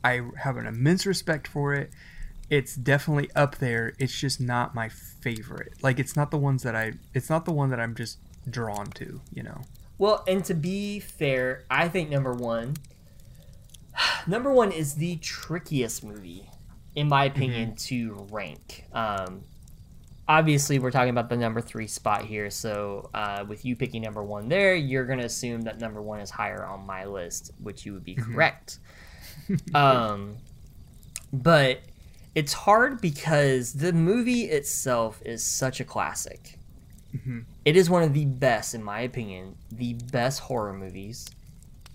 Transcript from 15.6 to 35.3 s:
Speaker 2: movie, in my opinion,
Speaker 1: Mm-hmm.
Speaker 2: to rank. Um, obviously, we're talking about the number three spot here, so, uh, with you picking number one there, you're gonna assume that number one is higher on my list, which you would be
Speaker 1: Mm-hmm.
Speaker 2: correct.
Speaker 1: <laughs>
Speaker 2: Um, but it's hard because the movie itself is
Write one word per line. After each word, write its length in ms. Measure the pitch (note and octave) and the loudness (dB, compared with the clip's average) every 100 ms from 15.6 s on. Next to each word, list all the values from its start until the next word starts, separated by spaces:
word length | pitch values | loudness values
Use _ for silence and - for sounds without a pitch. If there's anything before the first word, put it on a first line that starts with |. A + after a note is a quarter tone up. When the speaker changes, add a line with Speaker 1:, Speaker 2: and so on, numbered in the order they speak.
| - C#3+ A2 - | -2 0 0 -4
Speaker 2:
movie, 440 | G#2+ G#2 F2+ F2+ - - - - - | -10 -14 -14 -16 -18 -20 -20 -20 -10
in 140 | D3 D3 | -2 2
my 160 | C#3 C#3 | 4 4
opinion, 440 | C#3 C3 A#2 A2+ | 2 0 0 -4
Speaker 1:
Mm-hmm. 60 | A2 | -6
Speaker 2:
to 500 | - B2 A2+ G2+ G2+ | -4 -4 -4 -8 -10
rank. 540 | G#2 F2 - - - - | -8 -8 -12 -16 -18 -8
Um, 500 | A#2 A2 G2 F#2 F#2 - - - - - - - - - | -4 -2 -2 -4 -10 -16 -20 -20 -20 -20 -20 -20 -4 4
obviously, 500 | D#3 D#3 C#3+ C#3+ C#3 | 6 8 4 4 2
we're 120 | B2+ | 4
talking 200 | C3 B2 | 4 4
about 180 | A#2+ A2+ | 2 0
the 60 | A#2+ | 0
number 240 | A2+ A2+ | 0 -2
three 240 | A2+ A2+ G#2+ | -4 -8 -8
spot 380 | - A2 G#2 | -4 0 0
here, 260 | A2 G#2+ G#2 | -2 -6 -6
so, 580 | - A2+ G#2 G#2 G2+ - | -6 -4 -4 -4 -6 -8
uh, 300 | G#2+ G#2 G2+ G2+ | -4 -4 -4 -6
with 160 | G#2+ | -6
you 120 | B2+ B2 | -4 -2
picking 260 | C3 A2+ | -4 -4
number 200 | A2 G#2 | -6 -6
one 240 | G2+ G#2 A2 | -6 -6 0
there, 260 | F#3+ G3 | 4 4
you're 320 | F3+ C#3 C3 B2 | 4 2 0 0
gonna 180 | B2+ | -2
assume 380 | A#2 - B2 A#2 | -2 -4 -4 -4
that 160 | A2+ A2 | -6 -6
number 220 | A2+ G#2+ | -8 -8
one 180 | G#2 G#2+ | -8 -8
is 80 | G2+ | -8
higher 360 | - G#2 G2 F#2+ | -4 -4 -4 -8
on 180 | G2 | -10
my 200 | G2 F#2+ G2 | -10 -10 -8
list, 460 | G2 E2+ - - - | -8 -8 -10 -12 -14
which 240 | G#2+ - G#2 | -12 -12 -12
you 80 | |
would 100 | G2 | -12
be 120 | E2+ F#2 | -8 -6
Speaker 1:
Mm-hmm. 180 | A2+ | -4
Speaker 2:
correct. 440 | A#2 D#3 - - - | 2 2 0 -12 -18
Speaker 1:
<laughs> 40 | - - - - - D3+ - F#3+ - | -18 -20 -20 -18 -16 -10 -4 -2 2
Speaker 2:
Um, 600 | D3+ C#3 B2+ A2 G2+ G2+ A2+ - - - - - - - - - | 6 8 6 4 -2 -6 -12 -16 -20 -20 -20 -20 -20 -16 -16 -6
but 480 | C3+ E3 D#3 C3+ B2+ - - - - - | 2 6 8 6 2 -6 -20 -20 -20 -4
it's 180 | D#3+ C#3+ | -2 0
hard 460 | - G3+ G#3+ C4+ B3+ | 2 6 8 6 2
because 760 | F3 C#3+ D#3 D3+ C#3 B2+ A#2+ | -2 -2 2 6 6 4 0
the 180 | C3+ F3 | -2 2
movie 520 | E3 E3 A#3+ A#3+ A#3+ | 4 4 4 4 2
itself 760 | - D3 C#3+ - C3+ A#2 A2 G#2+ | 2 0 0 -2 0 2 0 -4
is 180 | - | -8